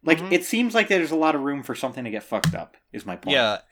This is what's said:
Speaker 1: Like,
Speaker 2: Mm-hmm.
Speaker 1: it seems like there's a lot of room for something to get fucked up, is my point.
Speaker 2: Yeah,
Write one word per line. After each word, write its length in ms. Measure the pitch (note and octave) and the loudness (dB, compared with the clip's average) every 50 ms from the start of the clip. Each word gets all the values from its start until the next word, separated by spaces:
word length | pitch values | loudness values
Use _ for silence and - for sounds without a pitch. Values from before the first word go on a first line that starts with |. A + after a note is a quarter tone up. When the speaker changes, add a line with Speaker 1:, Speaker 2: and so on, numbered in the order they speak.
| _ | _
Speaker 1:
Like, 160 | D#3+ E3 E3 | 2 2 2
Speaker 2:
Mm-hmm. 140 | F3 F#3+ F3+ | 2 0 0
Speaker 1:
it 120 | F3 F3 | 0 2
seems 300 | - - A3+ B3 A#3 G#3 | 0 0 0 0 2 2
like 140 | A3+ G#3+ G#3+ | 2 2 4
there's 220 | G3+ F#3 E3 D3 | 2 2 2 2
a 60 | D#3+ | 0
lot 180 | D#3+ D#3 D#3 D3+ | 2 2 2 2
of 80 | C#3+ C3+ | 0 -2
room 200 | C#3 C#3+ C#3+ B2+ | -2 -4 -6 -6
for 120 | - B2+ | -8 -6
something 280 | - - C3 B2+ C3+ B2 | -4 -4 -6 -6 -6 -8
to 60 | A2+ | -6
get 120 | G#2+ G#2+ - | -6 -8 -6
fucked 320 | - A#2 G#2 F#2+ - - | -4 -4 0 0 0 -2
up, 220 | F#2 E2 - _ _ _ _ - | -2 -8 -10 _ _ _ _ -14
is 120 | G#2+ F#2+ | -12 -10
my 120 | G2 F2+ | -10 -10
point. 180 | - - - C#3 | -8 -2 0 2
Speaker 2:
Yeah, 240 | C3+ A#2+ G#2+ G#2 - - _ | 2 4 2 0 -2 -6 _